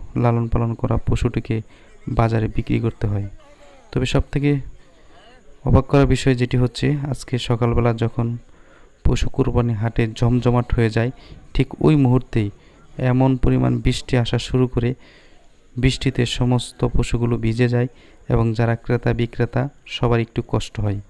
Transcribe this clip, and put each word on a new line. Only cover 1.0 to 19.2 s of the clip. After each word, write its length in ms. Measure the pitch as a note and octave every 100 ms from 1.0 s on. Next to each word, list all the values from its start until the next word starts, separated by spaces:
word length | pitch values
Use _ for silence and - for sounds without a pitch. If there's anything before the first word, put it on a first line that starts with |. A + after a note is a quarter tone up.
| - A2 A#2+ A2+ - A2+ - - - - -
বাজারে 400 | A#2 A2+ A2 A2
বিক্রি 320 | G#2+ - A#2
করতে 260 | A2+ - G2+
হয়। 200 | G2+ G2 - - - - - -
তবে 140 | - B2+
সবথেকে 540 | C#3 - C#3+ C#3+ C#3+ - - - - - - - - - -
অবাক 200 | - B2 B2+
করা 180 | C#3+
বিষয় 300 | C3+ C3+ -
যেটি 220 | B2 B2 B2+
হচ্ছে, 420 | B2 - B2+ D3 C#3
আজকে 280 | B2+ - B2
সকালবেলা 540 | - A#2 A#2+ A#2+ A#2
যখন 440 | A2+ A#2 - A#2 A#2+ - - - - - _
পশু 240 | - B2+ -
কুরবানি 460 | - B2+ A#2+ A#2+
হাটে 320 | A2 A2+ - A#2 A2
জমজমাট 560 | A#2+ B2 A#2 A#2+ A#2+
হয়ে 160 | A#2 A2+
যায়, 200 | A2 A#2+ - - - -
ঠিক 140 | - C3+ -
ওই 160 | D3+ D#3
মুহূর্তেই 540 | C3 B2+ - A#2 G#2 - - - - -
এমন 400 | B2+ B2+ C3 C3
পরিমাণ 360 | C3 C3 B2+ A#2+
বৃষ্টি 360 | A#2 B2+ - B2+
আসা 220 | A#2 A#2+
শুরু 280 | - B2+ B2+
করে, 280 | - A#2 C3 - - - - - - _ A#2+
বৃষ্টিতে 480 | B2+ - C3+ - A#2
সমস্ত 580 | - B2 B2 - -
পশুগুলো 520 | A#2+ - A#2 A#2 A#2 A#2
ভিজে 320 | A2+ A2+ B2
যায় 200 | A#2+ B2 - - - -
এবং 260 | B2 A2+
যারা 200 | A2+ A#2 A2+
ক্রেতা 360 | - A#2+ A#2+
বিক্রেতা 560 | A#2